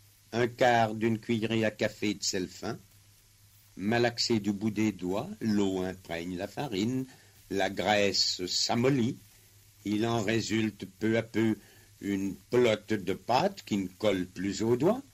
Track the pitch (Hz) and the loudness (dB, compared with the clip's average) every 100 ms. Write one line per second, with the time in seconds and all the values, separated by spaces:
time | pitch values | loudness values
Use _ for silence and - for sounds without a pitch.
0 | - _ - 113 120 120 127 117 113 110 | -20 _ -6 0 0 4 4 6 4 2
1 | 113 110 - 117 110 113 110 107 110 - | 0 0 -2 -2 0 0 0 0 -4 -2
2 | 104 101 - 98 90 - 95 151 - - | -4 -2 -4 -4 -6 -8 -8 -8 -12 -20
3 | - - _ _ - - - - 98 117 | -20 -20 _ _ -20 -20 -20 -6 0 2
4 | 120 117 - 117 101 101 110 101 110 92 | 2 0 0 0 0 -2 -2 0 0 0
5 | 90 98 165 214 113 104 98 95 92 92 | -4 -4 -6 -6 0 2 2 0 -4 -6
6 | - 82 87 90 101 - 139 95 110 131 | -8 -8 -6 -6 -8 -8 -6 -2 -2 -2
7 | 131 - - - - 98 95 101 98 104 | -6 -12 -20 -20 -6 -2 -2 0 2 4
8 | 101 90 - - 90 - - 120 127 139 | 4 2 -2 -4 -4 -2 0 2 2 2
9 | 113 - - - - - - - 101 104 | 0 -2 -12 -20 -20 -20 -20 -10 -4 0
10 | 117 117 101 113 98 110 110 101 98 - | 0 0 0 0 0 0 0 -4 -14 -4
11 | 110 113 113 104 113 104 - - - - | 0 0 0 0 0 0 -6 -20 -20 -10
12 | 98 98 98 - - 123 120 107 - 107 | -4 -2 -2 -6 0 4 4 2 0 -4
13 | 90 - - 123 185 202 - 104 92 - | -2 -4 0 2 2 -2 -4 -2 -2 -2
14 | 107 95 90 - 95 92 113 120 160 254 | 0 0 -2 -4 -4 0 0 2 2 0
15 | - | -4